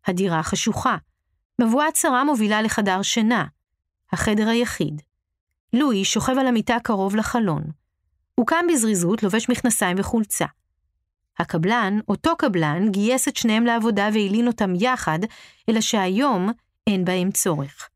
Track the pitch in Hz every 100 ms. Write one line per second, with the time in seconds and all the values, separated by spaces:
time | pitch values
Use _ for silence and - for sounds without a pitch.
0 | - 180 196 165 160 196 233 - 262 180
1 | _ _ _ _ _ - 226 247 302 311
2 | 330 247 285 262 214 214 220 - 196 185
3 | 196 - 220 233 - _ _ _ _ _
4 | _ 170 - 208 220 233 233 - 156 151
5 | _ _ _ _ _ _ _ 233 294 202
6 | 196 220 254 262 262 233 - 233 - 202
7 | 190 214 214 240 208 151 156 - _ _
8 | _ _ _ - 233 330 349 302 220 196
9 | 175 226 202 220 233 240 247 - 185 185
10 | 196 233 214 - - _ _ _ _ _
11 | _ _ _ - 170 170 175 233 196 208
12 | - 196 320 330 294 180 156 160 214 196
13 | 214 254 - - 233 214 240 233 226 202
14 | 208 214 196 214 240 233 202 180 247 254
15 | - 160 220 - - _ - 220 208 220
16 | 185 190 285 202 190 233 _ _ - 196
17 | 180 185 185 - 190 151 143 - -